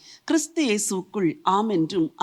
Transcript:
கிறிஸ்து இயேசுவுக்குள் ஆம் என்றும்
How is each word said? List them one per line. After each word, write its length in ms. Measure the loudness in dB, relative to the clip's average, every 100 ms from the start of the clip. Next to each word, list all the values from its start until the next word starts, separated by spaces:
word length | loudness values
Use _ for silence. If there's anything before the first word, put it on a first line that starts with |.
| -18 -20
கிறிஸ்து 380 | -2 -2 0 -2
இயேசுவுக்குள் 680 | 0 0 -2 -4 -6 -2 -2 0
ஆம் 260 | 0 0 2
என்றும் 400 | 0 0 0 -4 -2